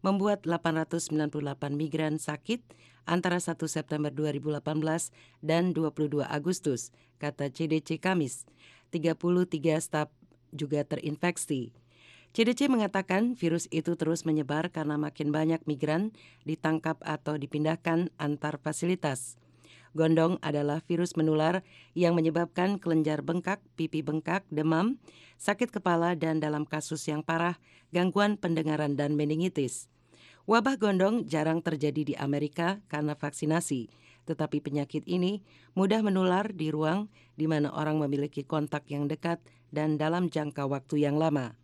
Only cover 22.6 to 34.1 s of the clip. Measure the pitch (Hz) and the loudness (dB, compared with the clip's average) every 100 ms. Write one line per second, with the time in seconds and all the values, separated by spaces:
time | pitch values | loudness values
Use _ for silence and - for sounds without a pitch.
22.6 | 185 202 175 160 156 151 139 170 - 202 | 0 0 0 2 2 0 -2 -2 -2 -6
23.6 | _ - 160 156 147 156 156 180 - 156 | _ -6 -4 -2 -2 -4 -2 -4 -2 -2
24.6 | 156 160 208 262 - - - _ - 202 | 2 2 2 -2 -10 -20 -20 _ -4 -2
25.6 | 240 208 185 170 170 175 160 156 151 151 | -2 0 2 2 2 0 0 0 0 -2
26.6 | 151 156 - 156 - 151 151 165 170 170 | -4 -6 -6 -6 -4 -4 -2 0 0 -2
27.6 | _ - _ 180 185 202 202 208 180 165 | _ -20 _ 0 2 4 2 2 0 0
28.6 | 156 151 151 143 143 147 147 156 180 165 | 0 0 0 0 0 2 2 2 0 0
29.6 | 131 - - _ _ - - - - 226 | -2 -4 -14 _ _ -20 -20 -16 2 4
30.6 | 233 269 208 190 190 226 139 156 156 165 | 4 2 2 4 4 2 0 0 2 0
31.6 | 175 156 147 147 147 - 139 143 147 160 | 0 -2 -2 0 -4 -2 -2 0 -2 -2
32.6 | 170 202 - 151 151 143 147 - 151 160 | -2 -2 -6 -4 -4 -4 -6 -4 0 0
33.6 | - 135 113 - - | 0 -4 -6 -14 -20